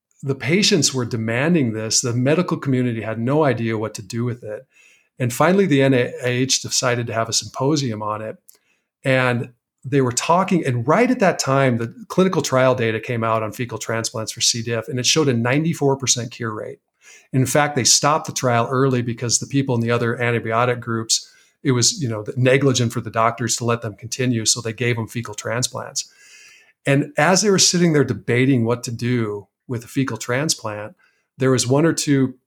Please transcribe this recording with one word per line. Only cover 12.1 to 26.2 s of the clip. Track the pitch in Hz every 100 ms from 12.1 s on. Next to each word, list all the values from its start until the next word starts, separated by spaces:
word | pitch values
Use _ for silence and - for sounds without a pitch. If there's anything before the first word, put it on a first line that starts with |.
| - 190 170
trial | - 131 131
data | 127 113 110
came | - 120
out | 113 110
on | 110
fecal | - 120 113
transplants | - 113 113 110 110
for | -
C. | - 120
diff, | 120 113 -
and | 123
it | 123
showed | 160 147
a |
ninety-four | 117 120 143 165 147 139 139
percent | 120 120 120
cure | - 113
rate. | 107 - - _ _ - - _
In | 131 127
fact, | 151 147 143
they |
stopped | 107 - 143 156 151
the |
trial | - 127 117 120
early | 131 135 123
because | 120 117 120 -
the | -
people | 139 135
in | 120
the | 117
other | 120 117 117
antibiotic | 120 117 110 113 123 120
groups, | 117 113 113 - - _ _ _
it | 143
was, | 123 113 233
you | 120
know, | 107 107 123
negligent | 127 135 139 120 113
for | 123
the | 110
doctors | 113 113 - 117 -
to |
let | 117 117
them | 113
continue, | 98 110 - 127 113 107
so | 123
they | 113
gave | 107 120 117
them | 104
fecal | 120 110
transplants. | 104 113 113 123 113 117 147 - _